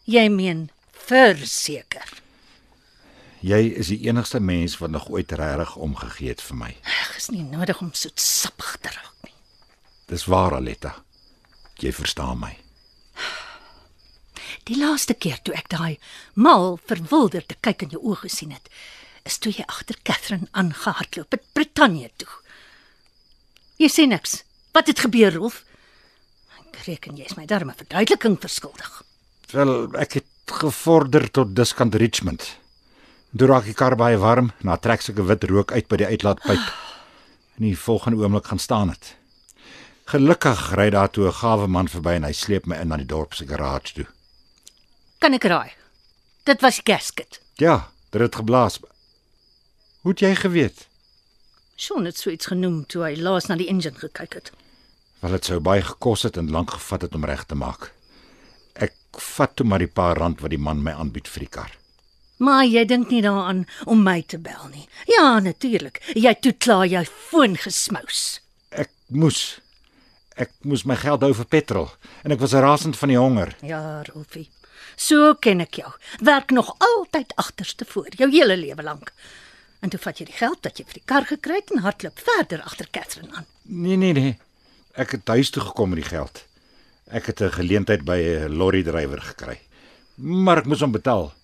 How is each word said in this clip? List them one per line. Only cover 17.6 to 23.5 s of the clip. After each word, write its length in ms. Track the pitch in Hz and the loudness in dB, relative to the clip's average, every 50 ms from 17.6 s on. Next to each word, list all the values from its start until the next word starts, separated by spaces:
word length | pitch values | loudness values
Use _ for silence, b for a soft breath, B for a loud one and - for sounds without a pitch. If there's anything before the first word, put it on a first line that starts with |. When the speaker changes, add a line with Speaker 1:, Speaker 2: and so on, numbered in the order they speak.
| - | -4
Speaker 1:
kyk 240 | 233 202 _ - | -4 -2 _ -6
in 60 | 147 147 | -10 -10
jou 60 | 160 - 226 | -8 -4 -4
oë 140 | 202 - - | -4 -4 -6
gesien 260 | 185 - - - 156 143 | -10 -10 -8 -10 -10 -14
het, 120 | - _ - B B B B B B B B B B B | -16 _ -20 B B B B B B B B B B B
is 120 | - - - - | -10 -8 -6 -4
toe 100 | 220 202 | -6 -6
jy 120 | - - - | -6 -8 -10
agter 280 | - - - - 226 - _ | -12 -14 -10 -12 -12 -12 _
Catherine 420 | - 233 - - - 214 180 175 - _ - | -4 -4 -4 -4 -6 -6 -6 -6 -6 _ -2
aangehardloop 800 | 190 170 147 - - 226 175 - - - - 180 160 _ - | -2 -2 -2 -4 -4 -4 -4 -4 -8 -10 -10 -14 -8 _ -6
het 80 | 233 _ _ _ | -6 _ _ _
Brittanje 560 | 285 311 - _ - 302 247 175 156 127 - _ _ | -4 -4 -2 _ 4 4 4 4 0 -6 -12 _ _
toe. 120 | - - - - _ b b b b b b b b b b b b b _ _ _ _ _ _ _ _ | -18 -18 -18 -20 _ b b b b b b b b b b b b b _ _ _ _ _ _ _ _